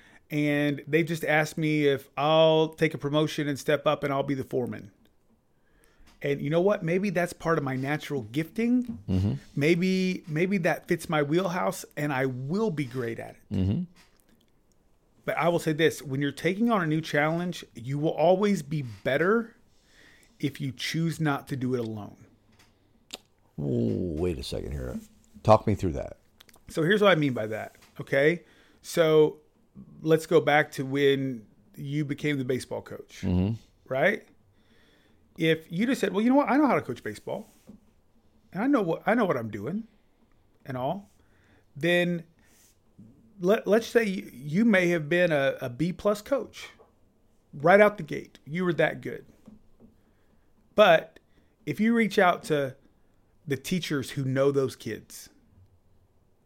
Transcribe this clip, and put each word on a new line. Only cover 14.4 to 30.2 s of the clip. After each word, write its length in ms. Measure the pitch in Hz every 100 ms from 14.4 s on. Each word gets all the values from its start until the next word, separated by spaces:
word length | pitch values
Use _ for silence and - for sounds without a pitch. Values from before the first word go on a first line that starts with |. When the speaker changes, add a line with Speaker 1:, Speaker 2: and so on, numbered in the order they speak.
| _ _ _ _ _ _ _ _ -
Speaker 1:
But 100 | 139
I 120 | 160
will 100 | 170
say 140 | 160
this, 280 | 151 156 -
when 220 | 147 135
you're 80 | 143
taking 380 | 135 165 190 233
on 100 | 214
a 60 | 160
new 140 | 160
challenge, 640 | - 147 151 170 180 160 -
you 240 | - 123 143
will 120 | 160
always 500 | - 160 185 208 190
be 200 | 139 151
better 720 | 123 101 127 139 175 226 226 - _ _ _ _ - _ _ -
if 200 | 143 -
you 120 | 139
choose 480 | - - 160 165 156
not 260 | 156 139 -
to 80 | 131
do 180 | 127
it 60 | 123
alone. 360 | 113 110 101 - - _ _ _ _ _ _ _ _ - _ _ _ -
Speaker 2:
Ooh, 560 | 143 120 117 101 90 76
wait 200 | 90 69
a 40 |
second 300 | - - 50
here. 260 | 71 64 226 - _ _ -
Talk 240 | - - -
me 80 |
through 180 | 101 95
that. 260 | 67 - - _ - - - -
Speaker 1:
So 140 | -
here's 200 | 160 208
what 100 | 202
I 40 | 160
mean 160 | 143
by 120 | 120 107
that, 280 | 107 104 - - -
okay? 420 | - 135 147 175 - _ _ _
So 560 | - 170 160 156 151 - _ _ _ - - -
let's 260 | 156 160